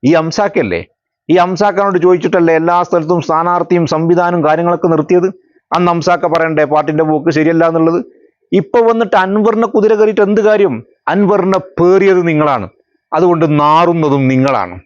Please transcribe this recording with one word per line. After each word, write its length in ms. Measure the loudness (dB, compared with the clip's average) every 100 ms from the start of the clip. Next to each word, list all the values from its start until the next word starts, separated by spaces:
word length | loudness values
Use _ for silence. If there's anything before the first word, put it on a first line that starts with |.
| 2
ഈ 40 | 0
ഹംസാക്കല്ലേ? 640 | -2 -4 -2 -2 -4 -6 -8 _ _ _ -2
ഈ 60 | 0
ഹംസാക്കാനോട് 540 | 0 0 -2 0 -2 0 2
ചോദിച്ചിട്ടല്ലേ 480 | 0 0 0 2 2
എല്ലാ 160 | 0 0 0
സ്ഥലത്തും 320 | -2 -2 -4 -2
സ്ഥാനാർത്ഥിയും 600 | -2 0 -2 -2 -2 0
സംവിധാനവും 500 | -2 0 0 0 0 0
കാര്യങ്ങളൊക്കെ 420 | 0 -2 -2 -2
നിർത്തിയത്? 360 | -2 0 0 0 -6 _ _ _ -2
അന്ന് 120 | 0
ഹംസാക്ക 340 | -2 -2 -2 -2
പറയണ്ടേ 300 | -2 -2 0 0
പാർട്ടിന്റെ 300 | 0 -2 -2 0
പോക്ക് 220 | 0 0 0
ശരിയല്ല 280 | 0 2 0
എന്നുള്ളത്? 300 | 2 0 -2 -6 _ _ _ _ -2
ഇപ്പൊ 200 | 0 0 2
വന്നിട്ട് 280 | 0 0 0
അൻവറിനെ 440 | 0 0 0 0 0
കുതിര 200 | 0 0 2
കയറിയിട്ട് 260 | 0 2 0
എന്ത് 140 | 2 2
കാര്യം? 280 | 2 0 -2 -12 _ -4
അൻവറിനെ 460 | 0 2 2 0 -2 -4 0
പേറിയത് 420 | 2 4 4 2 0
നിങ്ങളാണ്. 380 | 0 0 -2 -6 _ _ _ _ 0
അതുകൊണ്ട് 280 | 0 2 0 2
നാറുന്നതും 640 | 2 2 2 0 0 0 0
നിങ്ങളാണ്. 460 | 0 0 -2 -4 -10